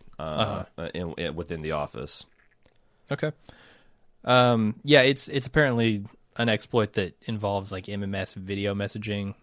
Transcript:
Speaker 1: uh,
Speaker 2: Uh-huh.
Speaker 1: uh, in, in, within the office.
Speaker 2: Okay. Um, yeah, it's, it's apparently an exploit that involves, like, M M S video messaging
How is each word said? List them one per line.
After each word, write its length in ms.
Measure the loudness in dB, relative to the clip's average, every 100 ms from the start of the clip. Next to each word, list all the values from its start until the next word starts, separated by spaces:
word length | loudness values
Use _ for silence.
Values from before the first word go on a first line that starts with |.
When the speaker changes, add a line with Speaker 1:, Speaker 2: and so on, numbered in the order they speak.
| -18 -10
Speaker 1:
uh, 20 |
Speaker 2:
Uh-huh. 400 | -6 -2 -2 -4 -8 -10
Speaker 1:
uh, 120 | -8
in, 200 | -6 -8 -6
in, 180 | -6 -6
within 260 | -8 -6
the 80 | -4
office. 540 | -4 -4 -8 -12 -12 -16 _ _ _ _ _ _ _ -8
Speaker 2:
Okay. 200 | -6 -4 -6 -18 -20 -20 -20 _ _ _ _
Um, 520 | 4 6 6 6 2 0
yeah, 180 | 4 6
it's, 260 | 6 2 -2
it's 200 | -4 0
apparently 560 | 2 4 4 2 2 -4 -16 _ -2
an 120 | 0
exploit 440 | 0 0 0 2
that 220 | 0 -4 -6 -8
involves, 440 | -4 -2 -2 -4
like, 180 | -8 -8
M 140 | -6
M 100 | -4 -4
S 180 | -6
video 400 | -8 -6 -2 -2
messaging 600 | -2 -4 -6 -4 -4 -4 -8